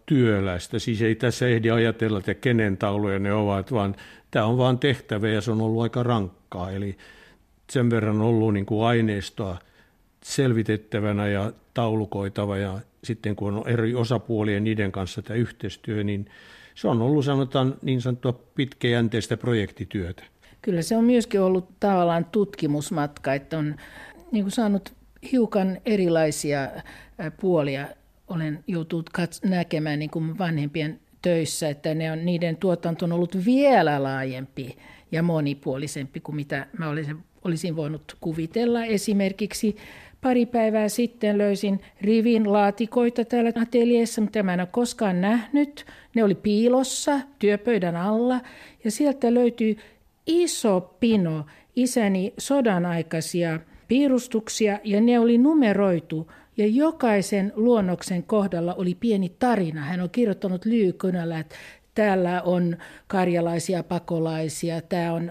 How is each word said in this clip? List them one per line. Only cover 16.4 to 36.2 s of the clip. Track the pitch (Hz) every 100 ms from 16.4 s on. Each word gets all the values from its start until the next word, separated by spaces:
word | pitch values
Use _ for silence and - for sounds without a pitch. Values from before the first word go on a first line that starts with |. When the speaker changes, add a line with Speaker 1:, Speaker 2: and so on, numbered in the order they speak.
| - - -
Speaker 1:
se | - -
on | 120
ollut, | 120 151
sanotaan, | 135 139 135 139 131 139
niin | - 131
sanottua | 120 123 131 123 _
pitkäjänteistä | - 127 - 123 120 117 113 - 113
projektityötä. | 123 113 98 - 101 104 87 - - _ _ -
Speaker 2:
Kyllä | - 170
se | 160 226
on |
myöskin | 233 247 226 196
ollut | 185 185 180 _
tavallaan | 202 185 170 170
tutkimusmatka, | 170 220 202 - 156 147 147 165 147 - -
että | 135 139 160
on | 147 151 - - - - -
niin | 220
kuin | 196
saanut | 196 214 202 - - _ _ -
hiukan | 254 214 208 190 185 -
erilaisia, | 214 180 165 156 147 151 143
ä, | 135 - - - - - 160 -
puolia. | 190 170 143 135 139 - _ _ -
Olen | 170 156 151 -
joutunut | 175 160 170 160 -
kats-, | 170 - 190
näkemään | 180 170 156 156 147
niin | 151
kuin | 165 160 160
vanhempien | 180 156 147 160 147 - _ _
töissä, | 180 170 156 - 160
että | 147 160
ne | 156 160
on, | 160
niiden | 170 175 170 160
tuotanto | 190 170 170 165
on | 170
ollut | 170 175 190
vielä | 185 262 285 240 160 143
laajempi | 139 135 135 127 135 - 127 - - - _
ja | 160
monipuolisempi | 170 160 143 143 - 131 147 - 131 165